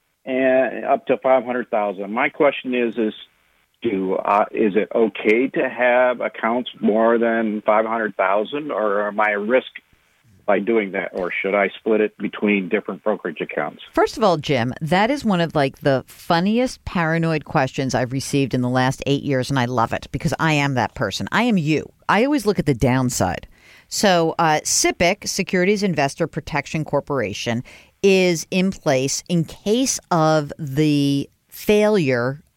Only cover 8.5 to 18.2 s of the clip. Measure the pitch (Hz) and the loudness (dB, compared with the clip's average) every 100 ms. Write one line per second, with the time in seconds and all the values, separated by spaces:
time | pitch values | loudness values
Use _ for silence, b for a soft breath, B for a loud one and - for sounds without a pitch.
8.5 | 143 151 101 107 101 104 104 107 104 104 | -6 -6 -2 -2 0 -2 0 0 0 0
9.5 | 127 - - - _ _ _ _ _ - | 0 0 -12 -20 _ _ _ _ _ 0
10.5 | 101 101 113 98 95 87 104 87 - 98 | 0 2 0 0 -4 -6 -6 -6 -4 -2
11.5 | 101 98 - 110 107 107 - 101 - 104 | 0 -2 -2 -2 2 0 -2 -8 -2 0
12.5 | 104 90 104 - 95 107 101 90 76 101 | 0 0 -4 -4 -6 -4 -4 -6 -8 -8
13.5 | - 76 - - - 440 - 220 160 139 | -6 -8 -10 -6 0 0 2 2 2 0
14.5 | 135 120 - 156 180 220 294 226 180 165 | 0 0 -4 0 2 2 0 0 0 0
15.5 | 160 135 - 156 135 - - - 170 190 | 0 0 0 0 0 -2 -16 0 0 2
16.5 | 226 254 - - 190 160 165 165 156 - | 0 -2 -4 -6 -2 0 0 0 -2 0
17.5 | 160 131 - 131 117 123 135 | 0 0 -2 -2 -2 -2 -4